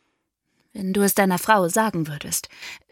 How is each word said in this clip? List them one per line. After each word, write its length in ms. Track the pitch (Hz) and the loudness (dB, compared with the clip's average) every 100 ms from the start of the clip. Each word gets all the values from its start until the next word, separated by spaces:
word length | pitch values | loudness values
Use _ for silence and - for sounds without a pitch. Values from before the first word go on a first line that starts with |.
| _ _ _ _ _ _ _ | _ _ _ _ _ _ _
"Wenn 200 | 214 190 | -10 -4
du 80 | 202 | 0
es 140 | 202 - | 2 4
deiner 240 | 196 175 | 2 2
Frau 280 | - 214 170 | 2 2 4
sagen 380 | 220 220 175 151 | 2 0 -2 -4
würdest, 420 | 147 156 - - - - - _ | -6 -6 -8 -8 -16 -18 -18 _